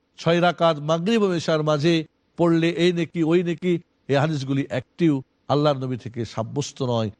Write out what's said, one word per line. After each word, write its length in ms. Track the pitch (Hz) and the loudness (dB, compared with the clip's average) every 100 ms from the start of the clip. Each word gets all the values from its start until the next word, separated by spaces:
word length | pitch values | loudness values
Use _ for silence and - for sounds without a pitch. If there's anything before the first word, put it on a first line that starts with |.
| _ - | _ -6
ছয় 240 | 165 175 | 0 2
রাকাত 380 | 175 170 165 151 | 2 2 2 2
মাগরিব 440 | 147 165 175 233 | -2 -2 2 2
এবং 120 | 202 175 | 2 0
এশার 280 | - 160 | 0 0
মাঝে 420 | 151 151 160 165 151 _ _ - | 2 2 2 0 -2 _ _ 0
পড়লে 320 | 170 165 165 | 2 2 2
এই 240 | 170 175 | 2 0
নেকি, 300 | 170 165 170 | 0 -4 -2
ওই 200 | 156 175 | 2 2
নেকি, 360 | 175 170 180 170 - _ - | 0 -4 -2 -2 -4 _ -2
এই 80 | 135 | 0
হাদিসগুলি 500 | 156 151 135 135 139 | 0 -2 -2 -4 -2
একটিও 540 | 120 - - 170 135 - _ - | -6 -8 0 2 0 -4 _ -2
আল্লাহর 300 | 143 151 135 | 0 2 0
নবী 200 | 131 123 | -4 -8
থেকে 280 | 113 117 110 | -8 -8 -8
সাব্যস্ত 580 | - 117 120 - - | -6 -6 -6 -8 -6
নয়, 280 | 131 117 110 | -2 -2 -2